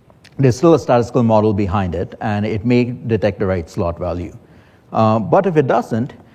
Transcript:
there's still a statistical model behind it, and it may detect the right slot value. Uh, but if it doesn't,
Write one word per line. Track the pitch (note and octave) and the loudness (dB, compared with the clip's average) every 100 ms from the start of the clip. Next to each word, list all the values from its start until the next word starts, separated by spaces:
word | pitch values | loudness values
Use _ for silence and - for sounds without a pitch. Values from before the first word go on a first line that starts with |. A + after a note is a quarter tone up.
| _ _ - - | _ _ -20 0
there's | C3+ A2+ | 2 4
still | E3+ | 4
a | D3+ | 4
statistical | - A#2+ A2+ C3+ | 4 0 2 0
model | A2+ A2 G#2+ | 2 4 2
behind | G#2 G2 G2+ F#2 | 0 -2 -2 -2
it, | F2 G2+ - | -4 -8 -8
and | A2+ G#2 | -6 -4
it | G#2 G#2+ A#2 | -4 -4 0
may | B2 | 0
detect | B2 B2 B2 A2 G#2 F#2+ | 0 -6 -4 0 0 -2
the | G2+ | -2
right | F#2 E2 | -2 -4
slot | - F2 E2 | -6 -6 -4
value. | F2 F2 F2 - - - _ _ _ | -6 -6 -8 -14 -20 -20 _ _ _
Uh, | - A2 A2 | 0 2 0
but | G2+ F#3 G3 | 2 2 2
if | D#3 | 0
it | C3 | 2
doesn't, | A#3+ A#3 A2+ B2+ - - | 0 -2 -6 -6 -10 -20